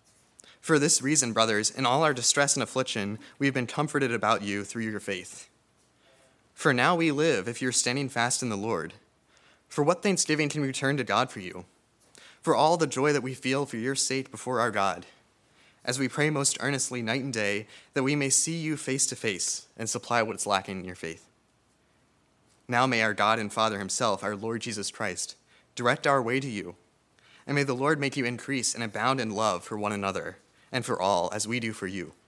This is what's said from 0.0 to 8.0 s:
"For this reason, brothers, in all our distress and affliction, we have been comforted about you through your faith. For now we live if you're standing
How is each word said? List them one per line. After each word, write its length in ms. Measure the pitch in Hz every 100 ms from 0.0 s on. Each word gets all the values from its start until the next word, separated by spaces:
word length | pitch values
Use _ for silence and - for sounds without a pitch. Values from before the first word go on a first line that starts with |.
| _ _ _ _ - -
"For 200 | - 156
this 240 | 147 -
reason, 280 | 131 156 120
brothers, 380 | 113 113 104 110
in 160 | - 127
all 160 | 135
our 140 | 160 127
distress 400 | 117 - 143 139
and 80 |
affliction, 560 | 117 131 127 113 101 110 - -
we 80 | 139
have 80 |
been 140 | 131 120
comforted 440 | - 147 147 131
about 300 | 117 104 107
you 220 | 101 101
through 220 | 98 117 110
your 140 | 104
faith. 480 | - 95 92 - - _ _ _ _ _ _ _ _ _ _ -
For 180 | 156
now 220 | 123 143 175
we 160 | 165
live 360 | 139 160 113 98
if 140 | 120
you're 100 | 131
standing 380 | 117 123 131